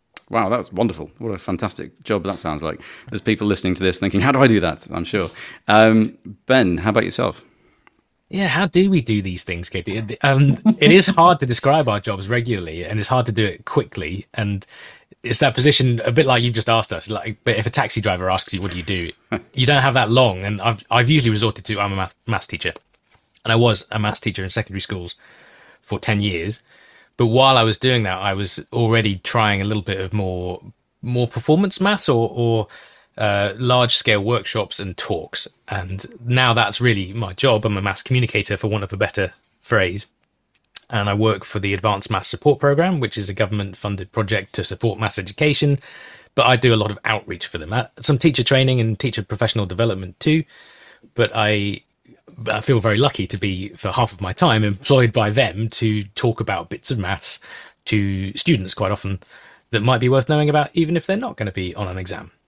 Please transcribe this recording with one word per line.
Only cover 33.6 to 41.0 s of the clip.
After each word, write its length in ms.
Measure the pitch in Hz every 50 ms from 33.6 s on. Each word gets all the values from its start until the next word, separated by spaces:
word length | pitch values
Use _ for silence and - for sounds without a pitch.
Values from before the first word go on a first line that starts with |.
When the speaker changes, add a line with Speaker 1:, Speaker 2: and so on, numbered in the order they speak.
| 127 123 127 123 120 117 - - - 120 107 101 98
Speaker 2:
workshops 560 | 113 120 110 95 - - 113 98 - - -
and 180 | 101 95 90
talks. 520 | - - - 98 80 80 - - - - - _ _ _
And 400 | - 101 95 92 92 95 95 - - - - 117
now 300 | 120 123 127 127 120 113
that's 260 | 120 110 101 98 -
really 320 | 123 123 110 98 92 90 101
my 200 | 117 110 92 95
job. 340 | - - 135 113 107 110
I'm 100 | 110 104
a 60 | 95 98
maths 220 | 101 95 - -
communicator, 520 | - 127 127 123 - - 107 98 - 104
for 120 | - - 104
want 160 | 107 104 101
of 80 | - 101
a 40 |
better 360 | 95 104 - - 104 95 92 - _ _ _ _ _
phrase. 480 | - - 120 104 95 87 90 101 - _ _ _ _ _ _ _ _ _ _ _ _ _ - - - -
And 220 | 123 107